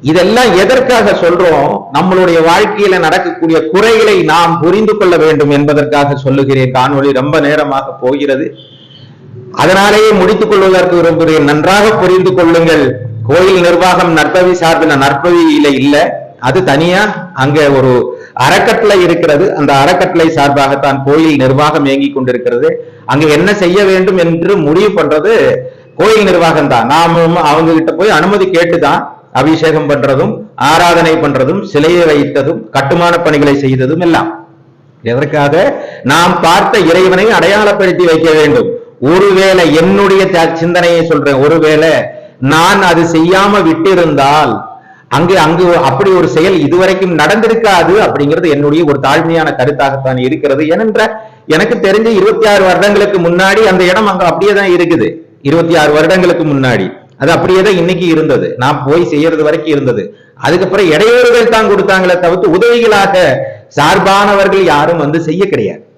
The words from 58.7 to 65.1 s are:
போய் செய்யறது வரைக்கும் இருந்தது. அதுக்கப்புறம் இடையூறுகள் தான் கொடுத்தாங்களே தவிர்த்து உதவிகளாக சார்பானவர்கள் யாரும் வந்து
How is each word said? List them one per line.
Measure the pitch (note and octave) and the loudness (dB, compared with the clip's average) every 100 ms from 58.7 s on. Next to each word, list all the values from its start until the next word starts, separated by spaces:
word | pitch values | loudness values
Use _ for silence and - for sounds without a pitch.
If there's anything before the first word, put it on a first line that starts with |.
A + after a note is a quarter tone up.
| C#3+ | -4
போய் | C3 D#3+ F3 | -2 -2 0
செய்யறது | D3+ D#3+ D#3 | -2 -2 0
வரைக்கும் | D3+ D#3+ D#3+ C#3+ | -2 -2 -2 -2
இருந்தது. | C3 G#2 F#2 - - _ | 0 -2 -4 -14 -20 _
அதுக்கப்புறம் | C3 F3 F#3 F#3+ F#3 | -2 -2 -2 0 0
இடையூறுகள் | D#3 A3 A#3+ A#3+ A#3+ A3 | 2 2 2 4 2 2
தான் | A3 G#3+ | 0 0
கொடுத்தாங்களே | G3 F#3+ F#3+ F#3 F3 | 0 0 0 0 -2
தவிர்த்து | F3 F#3 F#3+ E3+ | -2 0 0 0
உதவிகளாக | A#3+ A#3+ A3+ G#3 G3 F#3 E3 B2+ - - - - | 2 2 2 2 0 0 0 -2 -6 -14 -12 -2
சார்பானவர்கள் | D3 F3+ F#3 G3 G3+ G3+ F#3+ G3 F#3 | 0 0 2 0 2 2 2 2 2
யாரும் | D3 D#3 E3+ | 2 0 -2
வந்து | C#3+ | -2